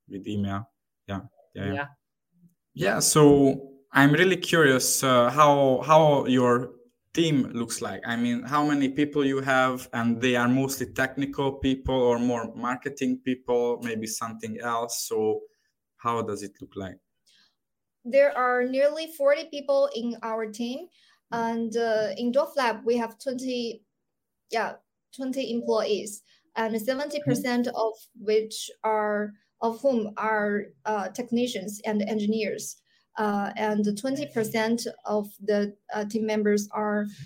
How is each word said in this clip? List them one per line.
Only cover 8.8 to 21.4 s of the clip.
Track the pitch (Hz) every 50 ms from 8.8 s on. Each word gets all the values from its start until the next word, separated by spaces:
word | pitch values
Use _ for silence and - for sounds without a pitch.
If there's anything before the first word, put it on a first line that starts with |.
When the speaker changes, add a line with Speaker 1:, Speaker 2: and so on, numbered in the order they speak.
| 139 131
Speaker 1:
people | 135 151 147 147 147 151 139
you | 135 135 135
have, | 135 135 135 131 131 131 127 127 123 - -
and | 120 117 117 117 113
they | 120 127 123
are | 120 120 123
mostly | 127 135 135 135 135 - 127 117
technical | - - 131 131 131 143 139 139 - - 143 135 135
people | - - 135 131 131 - 135 131
or | 131 123 123 120 117
more | 120 123 120 113 113 110 110
marketing | 117 120 120 127 127 - 135 - - 135 127 127 127 -
people, | 131 127 127 - - 123 120 120 120 120 113
maybe | 117 120 113 110 110
something | 107 - - 117 113 110 110 - 110 107 110
else. | 117 120 117 117 120 120 - - - -
So | 113 110 107 107 107 107 - - _ _ _ _ _ _ _ _ _
how | _ - 120 117 117
does | 110 104 104 98 101
it | 98 _ -
look | 92 90 -
like? | 98 98 92 87 - _ _ _ _ _ _ _ _ _ _ _ _ _ _ _ _ _ _ _ _ -
Speaker 3:
There | 240 226 269 277 285 - 247
are | 254 247 247 247 247
nearly | 254 262 269 277 285 302 311 320 320 320 -
forty | 277 277 294 311 320
people | 320 - 285 277 - 277 277 277 277 -
in | 226 226 240 233 -
our | - 226 220 226 226 214
team, | 208 220 240 233 254 294 359 - _ _ _ _ _ _ _ -
and, | 226 233